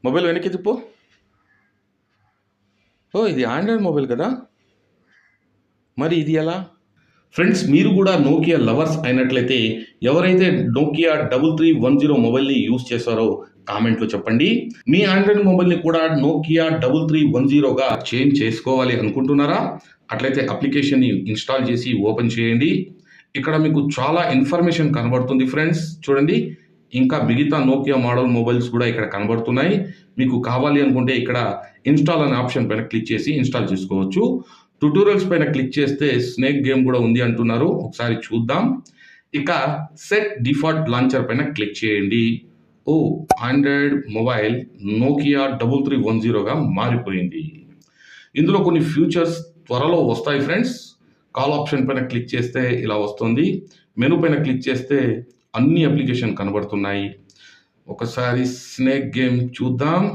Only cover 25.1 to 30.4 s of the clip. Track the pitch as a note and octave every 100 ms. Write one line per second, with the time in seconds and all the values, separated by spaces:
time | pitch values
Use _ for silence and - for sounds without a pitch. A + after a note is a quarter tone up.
25.1 | B2+ B2 C3 B2+ D3 D#3+ D#3+ - - -
26.1 | C#3 D3+ G#3+ - - _ _ _ B2+ B2+
27.1 | D3+ A#2 A#2+ D3 D3+ C3 C3+ C#3 C3+ A#2+
28.1 | B2 B2+ A#2+ A#2 B2 A#2+ A#2 A#2+ A2 G#2+
29.1 | G2 G#2+ A2+ A2+ B2 D#3 G#3 F#3 - _
30.1 | - C3 A#2+